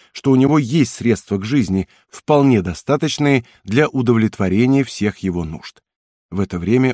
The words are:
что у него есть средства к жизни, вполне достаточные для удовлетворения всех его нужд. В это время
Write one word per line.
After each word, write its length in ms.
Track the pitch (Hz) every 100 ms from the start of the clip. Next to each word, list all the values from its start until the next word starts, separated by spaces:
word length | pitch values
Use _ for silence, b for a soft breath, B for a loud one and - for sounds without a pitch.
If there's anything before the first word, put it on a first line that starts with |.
| b
что 180 | - 139
у 60 | 131
него 240 | 139 156
есть 340 | 117 160 123
средства 460 | - 113 104 - 101
к 60 | 104
жизни, 440 | 143 98 95 92 b b
вполне 520 | - - 151 139 117
достаточные 800 | 90 85 - 147 156 - 147 135 b b
для 260 | - 113 151
удовлетворения 920 | 131 120 117 110 - 95 98 123 139
всех 340 | 127 - 104 -
его 280 | 95 87 80
нужд. 360 | 78 - - _ _ _ _ -
В 100 | 92
это 200 | 95 87
время 340 | 87 123 131